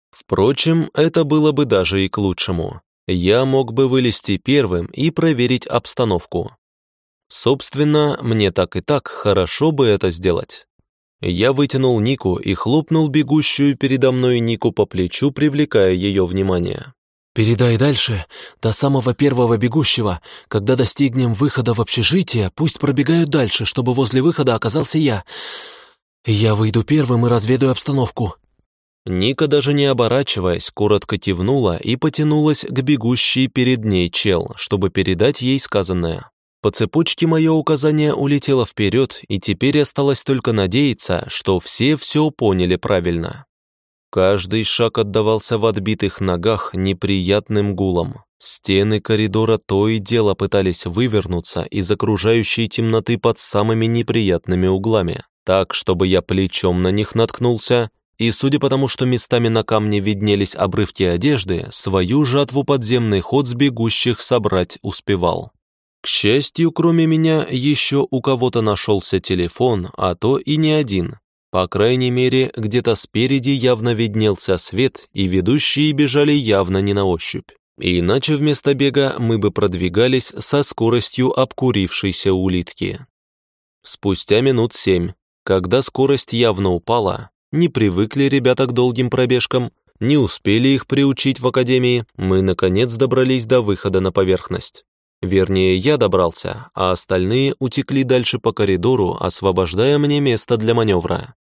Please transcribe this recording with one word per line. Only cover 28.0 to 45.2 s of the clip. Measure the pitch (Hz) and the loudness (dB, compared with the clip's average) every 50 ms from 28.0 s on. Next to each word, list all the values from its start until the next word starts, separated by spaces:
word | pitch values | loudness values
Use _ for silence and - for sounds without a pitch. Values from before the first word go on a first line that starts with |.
| 120 - - - 113 92 - - _ _ _ _ _ _ _ _ _ _ _ _ _ | -2 -2 -2 -4 -6 -6 -6 -12 _ _ _ _ _ _ _ _ _ _ _ _ _
Ника, | 92 92 90 98 123 135 - 160 | -6 -2 0 0 0 0 0 0
даже | 143 147 147 127 143 | 2 2 2 2 2
не | 143 143 143 | 2 2 2
оборачиваясь, | 139 131 120 117 110 120 135 139 - - 104 90 90 85 82 - - | 2 2 2 2 2 2 0 0 -2 -2 -2 0 0 -2 -2 -4 -8
коротко | - - 104 104 104 101 - - 107 | -4 -2 2 2 2 2 2 -2 -6
кивнула | 92 - 101 92 85 92 113 139 139 117 92 82 | -4 -2 -4 -2 0 0 0 0 2 0 0 -2
и | - - 107 127 | -2 -4 -4 -2
потянулась | 127 - 156 - - 151 151 151 151 151 156 147 - - - | -2 -2 -2 0 0 0 0 2 2 2 2 0 0 -4 -4
к | 135 131 | -4 -2
бегущей | 131 139 147 120 110 120 127 120 - - - 127 131 127 | 0 0 0 0 0 0 0 0 0 0 0 0 0 0
перед | - 127 123 123 127 117 107 | 0 0 0 2 0 0 0
ней | 107 98 90 90 85 | 0 0 2 0 0
чел, | - - - 104 92 82 - - - | -2 -2 0 0 0 0 -2 -4 -8
чтобы | - - - 104 95 98 92 | -10 -6 -4 -2 -2 -2 -2
передать | - 98 92 95 92 85 110 139 147 - | 0 0 0 0 2 2 2 0 0 0
ей | 123 127 135 135 | -2 0 0 0
сказанное. | - - - 104 90 90 92 90 85 82 78 - - - _ _ _ _ _ _ | -2 -2 -2 -2 -2 0 -2 -2 -2 -4 -4 -8 -10 -16 _ _ _ _ _ _
По | - 104 | -2 -2
цепочке | - - 113 - - 160 160 - - - 165 | 0 0 -2 0 0 0 0 0 0 0 0
моё | 160 160 160 160 160 160 | 2 2 2 2 4 2
указание | 156 151 - 156 135 143 151 151 151 151 147 - | 2 2 0 0 0 2 0 2 2 2 0 0
улетело | - 135 139 143 135 - 143 135 127 110 | 0 0 0 0 0 0 0 0 0 0
вперёд, | - - - 104 98 104 131 135 - - - - | -2 -2 -2 0 0 2 0 0 -2 -4 -12 -8
и | - 101 95 | -6 -6 -4
теперь | - - 95 - 127 139 143 151 | -2 -2 -2 0 0 2 2 2
осталось | 143 - - - 139 143 135 - | 0 0 0 0 0 0 0 0
только | - - 135 123 - 123 | -2 -2 -2 -2 0 0
надеяться, | 113 104 98 90 98 135 143 139 107 - - - 92 - - | 0 0 0 2 2 2 0 0 0 -2 -4 -4 -4 -4 -4
что | - - - - 98 95 87 | -6 -8 -4 -2 0 0 0
все | - - - - 120 143 156 | -2 -4 -2 0 0 0 0
всё | 143 - - - 151 156 151 | 0 -2 -2 0 0 0 0
поняли | - - 120 104 95 92 90 90 90 | -2 0 0 0 2 2 2 0 0
правильно. | 85 - - 101 90 85 90 85 82 85 85 - - - _ _ _ _ _ _ _ _ _ _ _ _ _ | 0 0 0 0 0 0 -2 -2 -2 -4 -8 -10 -14 -18 _ _ _ _ _ _ _ _ _ _ _ _ _
Каждый | - 98 92 95 101 98 90 92 107 113 | -2 0 2 2 2 0 -2 -2 -4 -2
шаг | 107 - - - 117 110 - 120 | -2 -2 0 0 0 0 0 -2
отдавался | 107 104 92 113 | -2 0 0 0